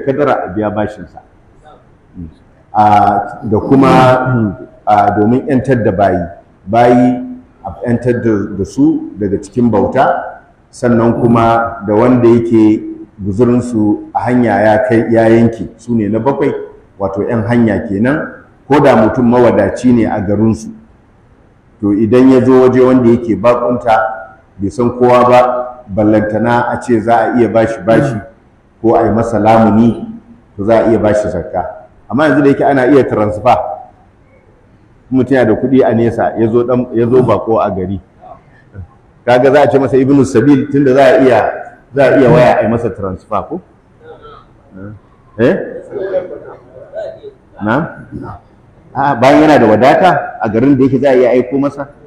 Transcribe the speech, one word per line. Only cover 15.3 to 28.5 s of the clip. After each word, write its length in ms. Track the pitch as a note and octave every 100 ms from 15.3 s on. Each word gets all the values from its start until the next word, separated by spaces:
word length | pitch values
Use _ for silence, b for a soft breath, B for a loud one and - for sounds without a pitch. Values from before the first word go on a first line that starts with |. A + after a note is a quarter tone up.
| A2+ A#2 - E2 -
su 140 | - A#2
ne 120 | G2+
na 100 | A2+
bakwai, 320 | B2 C3+ - - - - _ -
wato 240 | G2 G2+
'yan 220 | F#2 A2+ G#2
hanya 320 | A#2+ A2+ F#2+ -
kenan, 560 | G2 B2 D#3 - - - _ -
ko 80 | C#3+
da 120 | B2+ A#2
mutum 280 | G#2+ C3
mawadaci 680 | A#2+ B2 A#2+ G#2 F#2+ - B2+ A#2+
ne 80 |
a 160 | G#2+ F2+
garinsu. 480 | F2 G2+ A2+ G#2+ - - - _ _ _ _ _ _ _ _ _
To 120 | G2+ G2+
idan 320 | A2 B2 C3
ya 160 | C3
zo 160 | B2 B2+
waje 200 | B2+ B2
wanda 280 | B2+ B2+ A#2
yake 280 | A#2 A2+ F#2+
bakunta, 560 | A#2+ A#2+ A#2+ A#2+ A#2 A2 A2 A2 - - _ -
bai 80 | G2
san 200 | - A#2+ B2
kowa 240 | B2 B2
ba, 160 | B2 B2 B2 - - - G#2
ballantana 800 | G2 G#2+ G#2+ G#2 G#2+ A#2+ A#2+ B2
a 80 | A#2+
ce 200 | - A2+
za 160 | A2 A#2 A2+
a 60 | -
iya 80 | G#2+
bashi 320 | A2+ - - F3+
bashi 300 | D#3 C#3+ A2 - - _